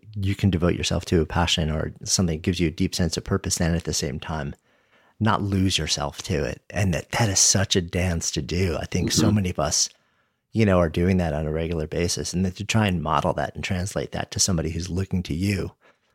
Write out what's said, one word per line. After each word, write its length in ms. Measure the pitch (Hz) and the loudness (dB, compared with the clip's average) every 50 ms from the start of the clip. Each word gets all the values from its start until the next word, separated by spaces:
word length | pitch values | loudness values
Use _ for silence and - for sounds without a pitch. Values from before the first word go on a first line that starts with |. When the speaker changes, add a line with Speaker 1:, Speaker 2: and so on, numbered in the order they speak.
| - - - | -12 -12 -8
Speaker 1:
you 200 | 104 95 95 98 | -4 -2 -2 0
can 160 | - - 98 | 2 2 4
devote 240 | 87 82 82 87 - | 4 4 2 2 2
yourself 300 | - - - 87 87 - | 0 -2 -2 -2 -2 0
to 140 | - 95 85 | 2 2 2
a 60 | 78 | 2
passion 440 | - - 90 87 85 - 90 78 76 | 2 0 0 0 2 0 0 0 0
or 220 | 76 78 78 80 - - - | -2 -2 -4 -6 -8 -8 -6
something 320 | - - - 95 82 80 78 | -2 0 0 0 0 0 -2
that 40 | |
gives 180 | 87 98 87 85 | -2 -2 0 2
you 80 | 87 78 | 0 0
a 20 | |
deep 240 | 73 - 95 87 - | 0 0 -2 0 0
sense 220 | - 90 85 - | 0 0 0 -2
of 80 | 87 - | -4 -4
purpose, 360 | - 98 95 - 92 - - | -2 -2 -2 -2 -2 -2 0
and 160 | 87 82 85 | 0 0 0
at 80 | 82 - | 0 -2
the 80 | - | -2
same 260 | - - - 71 64 80 | -4 -4 -4 -4 -6 -6
time, 360 | - - 82 78 71 71 - - _ _ _ _ _ _ _ _ _ _ _ - | -8 -6 -6 -6 -6 -8 -10 -12 _ _ _ _ _ _ _ _ _ _ _ -2
not 220 | 107 113 101 - | 0 2 2 2
lose 360 | 98 101 98 95 95 95 - - | 0 0 2 2 2 2 2 0
yourself 440 | 78 76 - 73 71 71 - - | -2 -2 -2 -2 -4 -6 -6 -8
to 220 | - - 92 71 73 | -6 -4 -2 -2 -2
it. 180 | - - - _ - | -2 -4 -8 _ -8
And 220 | - 85 101 95 80 | -2 0 0 0 0
that, 180 | 67 - - | -2 -2 -4
that 160 | - - 117 101 | -2 0 0 2
is 100 | 92 - | 2 4
such 380 | - - - 98 98 - - | 4 4 4 4 2 2 2
a 60 | 101 | 0
dance 480 | 85 82 - 90 87 92 85 85 - - | 0 0 0 0 0 0 0 -2 -2 -4
to 100 | - 82 | -4 -4
do. 340 | 71 60 78 90 95 90 78 - | -4 -2 -2 0 0 0 -2 -2
I 60 | - | -4
think 260 | - - 92 82 78 | -4 -2 -2 0 2
so 140 | - - - | 2 2 4
Speaker 2:
Mm-hmm. 80 | 104 104 | 4 4
Speaker 1:
many 140 | 104 95 92 | 2 2 0
of 80 | 90 - | -2 -2
us, 320 | 73 76 - - - - _ _ _ _ _ _ _ _ _ _ _ _ - | -2 0 0 0 -2 -2 _ _ _ _ _ _ _ _ _ _ _ _ 2
you 100 | 110 113 | 4 4
know, 140 | 101 92 90 | 6 6 6
are 100 | 87 82 | 4 4
doing 300 | 80 87 87 92 95 90 | 2 2 2 4 4 4
that 160 | 87 82 71 | 2 0 0
on 120 | 76 80 | -2 -2
a 60 | 76 | -2
regular 340 | 76 80 82 82 85 80 76 | -2 -2 -2 -2 -2 -4 -4
basis, 460 | - - 80 87 87 - - - - | -2 -2 -2 0 0 -2 -4 -6 -4
and 120 | - 87 95 | -2 -2 -2
that 100 | 92 90 | -2 -2
to 80 | - 107 | -4 -4
try 220 | - - 113 107 | 0 2 2 2
and 160 | 101 90 85 | 2 2 0
model 320 | 73 78 78 71 - 87 - | 0 0 0 2 2 0 0
that 200 | 78 69 - - | -2 -2 -4 -6
and 80 | - | -6
translate 500 | - - 98 90 90 101 - 73 67 - | -6 -4 -2 -2 -4 -4 -4 -4 -4 -4
that 180 | - 85 - - | -6 -8 -6 -4
to 100 | - 101 | -2 -2
somebody 300 | - - 92 82 76 80 | 0 0 0 0 0 -2
who's 180 | 82 82 85 92 | -4 -4 -6 -4
looking 340 | 85 92 95 - - 92 90 | -4 -4 -4 -2 -2 -4 -2
to 100 | - - | -2 -4
you 380 | 82 98 101 101 95 - - - _ _ _ _ _ _ _ | -2 0 0 0 -2 -4 -6 -10 _ _ _ _ _ _ _